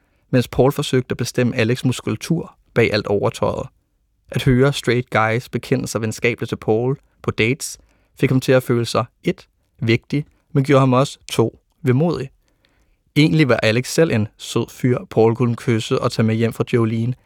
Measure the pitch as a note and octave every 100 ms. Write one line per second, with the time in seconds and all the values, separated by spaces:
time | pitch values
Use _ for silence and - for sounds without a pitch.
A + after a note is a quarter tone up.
0 | _ _ _ B2+ - - C3 C#3+ D3+ C3
1 | - - B2 - B2 B2+ A2 B2+ C3 -
2 | - G#2+ - E3 - - _ - A#2 G#2+
3 | - G2+ A2 - G#2+ - - _ _ _
4 | _ _ - - - B2 C#3 - - A#2+
5 | - A2 A2 A#2 - B2 - C3 - G#2+
6 | A2 - A#2+ A#2+ A#2 G#2+ - A2 B2+ C#3+
7 | _ _ - - A2 C#3+ - - _ _
8 | _ - C3+ C3 - C3 - A#2+ A#2 A2
9 | A2+ _ - F#3 - _ _ - A2+ A2+
10 | - C#3+ - _ _ C#3+ C3+ C3+ C3+ B2
11 | - - - - A2+ - _ _ C#3 B2
12 | E3+ - C3+ _ _ _ _ _ _ _
13 | _ - D3+ D#3 C#3 A2+ A2 A2+ - -
14 | E3 A2 G#2+ - - A#2+ A#2 - B2+ A#2+
15 | - - A2+ A2 B2 A#2 - A2+ - C3
16 | B2+ - A2 A2+ A2+ - B2 B2 A2+ A2+
17 | A#2 B2+